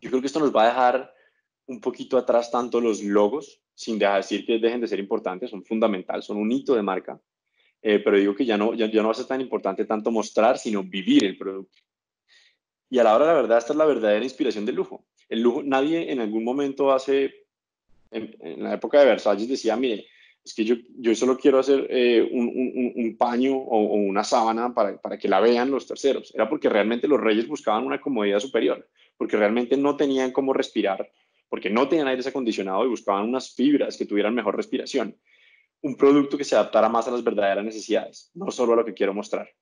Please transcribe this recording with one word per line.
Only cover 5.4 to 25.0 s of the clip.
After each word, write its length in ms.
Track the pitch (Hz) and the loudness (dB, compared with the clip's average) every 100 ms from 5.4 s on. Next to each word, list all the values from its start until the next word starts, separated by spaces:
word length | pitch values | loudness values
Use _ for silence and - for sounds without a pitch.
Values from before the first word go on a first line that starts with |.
| 123 | -10
son 140 | 101 | -12
fundamentales, 640 | - 113 113 95 90 92 - | -8 -2 0 -2 -6 -8 -6
son 120 | 104 | -6
un 140 | 107 | -2
hito 240 | 131 139 123 | -4 0 0
de 60 | |
marca. 380 | 101 92 - 131 _ _ _ _ _ _ | 0 -4 -8 -18 _ _ _ _ _ _
Eh, 160 | 110 104 | 0 2
pero 180 | 107 101 | 4 4
digo 180 | 101 101 | 4 0
que 100 | 127 | 0
ya 120 | 104 | 0
no, 160 | 104 | 0
ya, 180 | 117 110 | 0 0
ya 100 | 110 | 2
no 60 | 107 | 0
va 60 | |
a 20 | 113 | -2
ser 100 | 123 | -4
tan 160 | 131 | -6
importante 440 | 127 107 101 95 101 | -4 -4 -4 -4 -4
tanto 260 | 110 110 | -2 -2
mostrar, 460 | 113 104 - 110 131 | -2 -2 2 2 2
sino 260 | 123 104 | -2 -6
vivir 400 | 95 98 92 143 | -6 -8 2 2
el 140 | 104 95 | 2 -4
producto. 420 | 98 95 95 _ _ _ _ _ _ _ _ _ _ _ _ | -10 -10 -14 _ _ _ _ _ _ _ _ _ _ _ _
Y 100 | 127 | 2
a 40 | |
la 120 | 113 110 | 4 6
hora 100 | 151 | 4
de 80 | |
la 80 | 165 | 4
verdad, 160 | 117 117 | 4 2
esta 160 | - | 2
es 40 | 151 | 0
la 80 | 156 | 2
verdadera 380 | 127 110 104 | 2 2 2
inspiración 420 | 123 - 135 107 104 | 0 -4 -4 -2 -4
del 100 | 156 | -4
lujo. 300 | 190 101 _ _ _ | -6 -8 _ _ _
El 120 | 117 | 0
lujo, 220 | 120 127 | 2 0
nadie 480 | 143 135 143 165 160 | -2 0 0 -2 -4
en 80 | 143 | -4
algún 240 | 110 110 | -4 -4
momento 480 | 113 135 143 139 139 | -4 -2 -4 -2 0
hace, 540 | 135 135 139 139 - _ _ _ _ _ _ _ | 0 0 0 0 -6 _ _ _ _ _ _ _
en, 240 | 113 107 - | -12 -12 -14
en 220 | - 71 | -14 -10
la 100 | 104 | -6
época 260 | 104 117 147 | -6 2 6
de 60 | 139 | 6
Versalles 420 | 101 - 101 113 | 6 2 0 0
decía, 280 | 131 110 113 | -2 -2 0
"Mire, 280 | 131 104 - _ _ _ | 0 -4 -8 _ _ _
es 100 | - | -18
que 120 | - 110 | -6 0
yo, 100 | 117 - - | 0 -2 -4
yo 180 | 117 107 | 0 2
solo 220 | 127 127 | 2 2
quiero 220 | 147 131 | 4 4
hacer, 280 | 131 139 - | 4 2 2
eh, 380 | 131 120 120 - | 0 4 4 2
un, 160 | 127 117 | 0 -2
un, 240 | - 127 - | -2 -4 -2
un, 180 | 123 - | -4 -2
un 220 | 113 107 | -6 0
paño 380 | 123 120 131 135 | 0 0 0 -2
o, 240 | 131 113 | 0 0
o 160 | 104 104 | 2 0
una 280 | 101 98 | 0 -2
sábana 500 | 110 131 113 113 123 | 0 2 2 0 -2
para, 260 | 120 104 95 | 0 -2 0